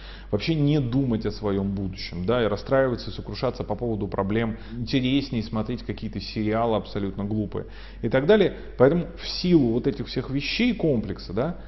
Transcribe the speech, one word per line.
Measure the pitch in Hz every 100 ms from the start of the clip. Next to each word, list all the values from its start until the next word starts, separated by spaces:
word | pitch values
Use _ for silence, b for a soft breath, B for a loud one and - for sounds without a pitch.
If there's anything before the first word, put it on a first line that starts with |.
| B B B
вообще | 104 - 160
не | 143 151
думать | 123 135 131 110 107
о |
своем | - 104 98 98
будущем, | 98 98 92 - 85 90
да, | 123
и | 107
расстраиваться, | 101 - 135 135 117 -
и |
сокрушаться | - - 104 127 -
по | - 104
поводу | 120 104 98
проблем, | 101 98 110 113 110 B
интереснее | 117 113 139 127 139 139 120
смотреть | 104 110 110 123
какие-то | - 101 110 101
сериалы | 98 117 107 110 117 107
абсолютно | 101 104 101 95
глупые | 101 107 104 98 - B B B
и | 120
так | 131 151
далее. | 214 170 B B -
Поэтому | 131 175 165 -
в | -
силу | - 180 170 120
вот | 117 127
этих | - 117
всех | 139 -
вещей | 135 139 - 247
комплекса, | 220 160 123 98 90 -
да, | 92 151 175